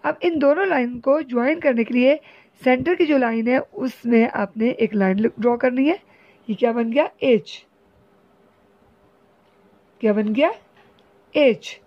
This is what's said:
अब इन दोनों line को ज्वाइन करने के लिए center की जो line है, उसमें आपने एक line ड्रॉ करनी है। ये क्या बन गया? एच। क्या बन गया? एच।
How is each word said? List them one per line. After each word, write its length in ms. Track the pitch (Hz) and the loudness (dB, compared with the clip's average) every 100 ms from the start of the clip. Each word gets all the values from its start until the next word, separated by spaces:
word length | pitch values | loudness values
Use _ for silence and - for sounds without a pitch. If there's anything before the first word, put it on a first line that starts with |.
अब 140 | 294 302 | -6 -4
इन 160 | 349 330 | -4 0
दोनों 280 | 277 302 392 | 2 2 0
line 300 | 302 240 247 | -2 -2 -4
को 220 | 269 294 | -2 -2
ज्वाइन 380 | 269 240 247 330 | -2 -2 -2 0
करने 240 | 294 233 | 0 0
के 100 | 226 | 0
लिए 260 | 240 254 294 - - _ _ | 2 2 2 -4 -20 _ _
center 300 | 254 254 262 | 0 0 0
की 120 | 349 320 | 0 2
जो 120 | 285 | 2
line 300 | 240 226 226 | 0 -2 0
है, 100 | 262 | -2
उसमें 720 | - - 254 - 233 233 233 | -4 -8 -8 -6 0 2 2
आपने 400 | - 196 220 226 | -2 -6 -2 -2
एक 240 | - 226 | 0 -2
line 360 | 214 190 190 220 - | 0 0 0 -2 -2
ड्रॉ 160 | 233 240 | -2 0
करनी 320 | 254 254 285 | -2 0 0
है। 120 | 381 _ _ _ _ - | 0 _ _ _ _ -8
ये 60 | |
क्या 180 | 202 233 | -2 0
बन 180 | 233 233 | 0 0
गया? 200 | 247 349 _ | 0 -2 _
एच। 440 | 269 226 - - _ _ _ _ _ _ _ _ _ _ _ _ _ _ _ _ _ _ _ _ _ _ _ _ | 2 2 0 -20 _ _ _ _ _ _ _ _ _ _ _ _ _ _ _ _ _ _ _ _ _ _ _ _
क्या 120 | 220 | -2
बन 200 | 208 214 | -2 -2
गया? 220 | 220 320 466 _ _ _ _ _ _ _ 302 | 0 -2 -2 _ _ _ _ _ _ _ 2
एच। 440 | 277 180 - - | 2 0 -8 -20